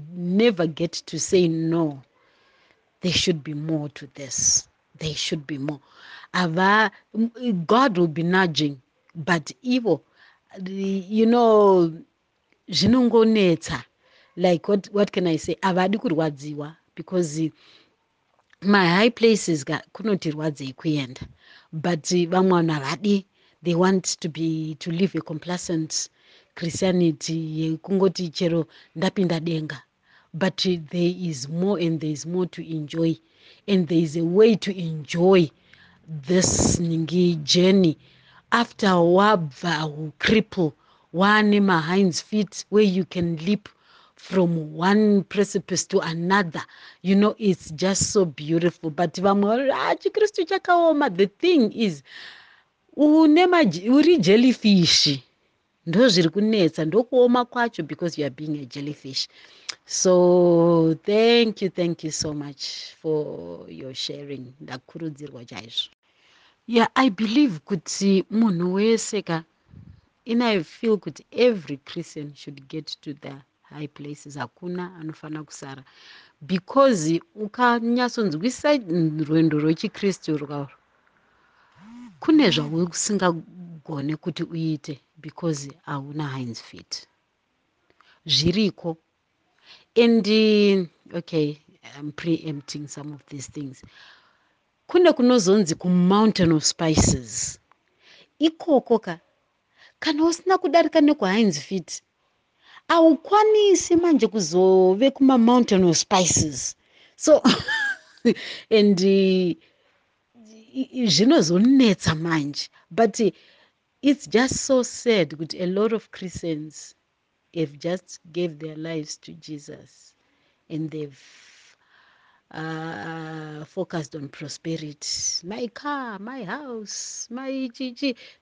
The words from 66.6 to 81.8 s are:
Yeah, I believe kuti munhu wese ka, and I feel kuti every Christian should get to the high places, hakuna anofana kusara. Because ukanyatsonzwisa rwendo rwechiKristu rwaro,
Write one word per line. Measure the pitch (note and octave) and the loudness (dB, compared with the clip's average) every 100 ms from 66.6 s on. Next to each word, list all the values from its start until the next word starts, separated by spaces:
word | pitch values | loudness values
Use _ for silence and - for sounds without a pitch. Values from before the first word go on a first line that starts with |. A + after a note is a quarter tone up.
| - | 0
Yeah, | A#3 A3+ - | 2 2 2
I | C4 | 0
believe | F#3 A3 A#3 D4 D#3+ - | 0 -2 2 0 -2 -6
kuti | F#3+ - - G3 F#3+ - | -8 -6 -2 2 2 0
munhu | G#3 A3+ E3+ F3+ | 0 0 0 -2
wese | F#3+ A3 A3 - G#3 | 0 0 0 -2 -6
ka, | F3 E3 D#3+ _ _ - - - _ _ - | -4 -6 -6 _ _ -20 -20 -20 _ _ -4
and | A#3 | 0
I | A#3+ G3+ | 0 0
feel | D3+ - A#3 G#3+ | -4 -4 -2 -2
kuti | - C#3 - | -4 -16 -10
every | - B3 G#3 D3 C#3 | 0 2 0 -8 -14
Christian | - F3 D#3+ D#3+ D3 | -12 -12 -12 -12 -14
should | C#3 - C#3 C3+ | -14 -18 -18 -14
get | D#3+ D3 - | -12 -12 -14
to | - | -14
the | C#3 C#3+ C#3 _ _ _ | -14 -16 -18 _ _ _
high | C#3+ D3 | -14 -14
places, | - C#3+ D3+ D3 C#3 | -12 -16 -16 -16 -14
hakuna | A#2+ - F3+ F3+ F3+ F3+ | -14 -12 -10 -10 -10 -12
anofana | D#3 D#3 D3+ D#3 | -14 -14 -14 -14
kusara. | D3 - C#3 C3+ - _ - - _ _ | -14 -18 -18 -18 -20 _ -20 -20 _ _
Because | C#3+ F#3 - C4+ C4+ G3+ D#3 E3+ - G#3 | -6 -6 -2 2 4 4 0 -2 -4 -12
ukanyatsonzwisa | G#3+ B3 B3 A#3+ A#3 A#3+ B3 A#3+ G#3 D3+ A3+ - D4 D4 F#3+ F3 D#3+ D#3 D3 | -10 0 0 2 0 -2 -2 -2 -4 -2 -4 -2 0 0 0 0 0 -2 0
rwendo | D#3+ D#3+ D3+ | 2 2 2
rwechiKristu | D#3 D#3+ - - G3+ F3+ - D3+ | 0 -2 -4 -4 -4 -4 -4 -6
rwaro, | D3 D3 C#3 _ _ _ _ _ _ _ _ _ _ _ | -6 -10 -10 _ _ _ _ _ _ _ _ _ _ _